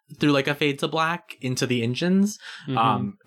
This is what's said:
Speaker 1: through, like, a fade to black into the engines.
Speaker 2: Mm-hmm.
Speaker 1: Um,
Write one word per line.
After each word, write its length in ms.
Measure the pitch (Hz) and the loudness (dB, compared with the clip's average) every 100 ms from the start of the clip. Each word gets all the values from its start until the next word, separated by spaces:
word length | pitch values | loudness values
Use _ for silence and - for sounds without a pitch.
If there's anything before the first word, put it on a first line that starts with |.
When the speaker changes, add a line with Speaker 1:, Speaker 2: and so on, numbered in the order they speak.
| _ 143 | _ -2
Speaker 1:
through, 120 | 151 | 2
like, 160 | 143 139 | 2 0
a 80 | 143 | 0
fade 240 | 151 139 | -2 -2
to 80 | 160 | -4
black 480 | 156 160 170 - - | -2 -2 -2 -8 -10
into 240 | 131 127 135 | -6 -2 0
the 160 | 123 | 0
engines. 560 | 117 127 175 190 202 208 - - - | 0 0 2 4 2 -2 -14 -14 -6
Speaker 2:
Mm-hmm. 100 | 127 | 0
Speaker 1:
Um, 400 | 113 104 101 - | 2 2 -2 -8